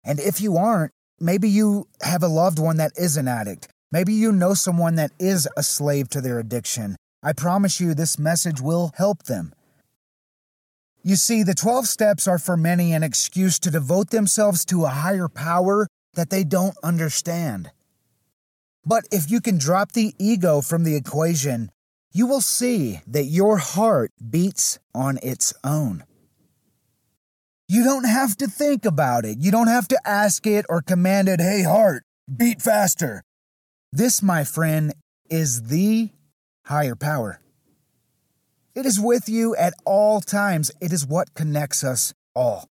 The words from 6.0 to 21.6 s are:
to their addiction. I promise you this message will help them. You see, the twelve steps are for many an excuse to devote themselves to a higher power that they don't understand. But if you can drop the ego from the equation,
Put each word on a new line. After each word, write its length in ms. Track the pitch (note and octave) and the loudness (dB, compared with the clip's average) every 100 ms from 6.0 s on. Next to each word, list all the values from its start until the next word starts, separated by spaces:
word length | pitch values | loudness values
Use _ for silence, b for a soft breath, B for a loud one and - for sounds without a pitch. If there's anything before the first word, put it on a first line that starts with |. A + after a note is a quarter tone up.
| C3 | -2
to 100 | D3 | -6
their 180 | B2+ A#2+ | -4 -4
addiction. 560 | A2 A#2+ - - G#2 F#2 _ _ | -4 -6 -6 -6 -8 -10 _ _
I 100 | C#3 | -6
promise 480 | D3 E3+ F#3+ G3 - | -2 0 0 0 0
you 140 | F3 | -2
this 240 | D3+ E3 - | 0 -2 -2
message 420 | D3+ E3 F3 C#3+ | -2 0 -2 -4
will 320 | C3+ E3+ E3+ - | -2 0 -2 0
help 260 | G3 F#3+ | -2 -2
them. 320 | - G2 D#2+ _ _ _ _ _ _ _ _ _ _ _ _ _ _ _ | -6 -8 -8 _ _ _ _ _ _ _ _ _ _ _ _ _ _ _
You 140 | F3+ G3 | 0 0
see, 260 | - A3+ | 2 2
the 120 | G3 | 2
twelve 320 | F3+ G#3 B3 A3+ | 0 0 0 -2
steps 420 | - G#3+ G3+ - | 0 2 2 0
are 100 | F3+ | 0
for 200 | - E3+ | 0 0
many 340 | E3 F3 E3+ | 2 2 2
an 100 | D#3+ | 0
excuse 560 | D#3 - D3 F3+ F#3 D#3+ | 0 -2 -4 0 0 0
to 100 | F3+ | -2
devote 400 | D3+ C3+ F3 - | -2 0 0 2
themselves 560 | A3 G3+ - G#3 F3 - | 0 0 2 2 0 -2
to 180 | F#3 | 0
a 40 | D3+ | 0
higher 400 | C3+ E3 G3 F3 | -2 -2 -2 -4
power 580 | - D3+ F3 F#3 G3+ G#3 _ _ | -6 -2 0 2 2 0 _ _
that 160 | - E3+ | -6 -2
they 140 | F#3+ | -2
don't 320 | D#3+ F#3 F#3+ - | 0 0 0 -2
understand. 880 | E3 E3+ D#3+ - F3 E3+ D#3+ G2+ D#2+ _ _ _ _ _ _ _ _ _ _ _ D3+ | -4 -2 -2 -4 -6 -4 -4 -6 -12 _ _ _ _ _ _ _ _ _ _ _ 0
But 160 | A3+ - | 0 0
if 220 | G3+ D3 | -2 0
you 80 | A3+ | 0
can 180 | A#3 F#3 | 2 0
drop 340 | C#3 F#3 G3+ | 2 0 0
the 220 | A#3 G#3+ - | 0 -2 0
ego 440 | G3+ A3 F3 D3 | 0 2 4 2
from 240 | C#3 E3 | 2 0
the 100 | D#3+ | 0
equation, 800 | D3 - D3 E3 D#3+ C#3 A#2 | 0 -2 -2 0 0 -2 -4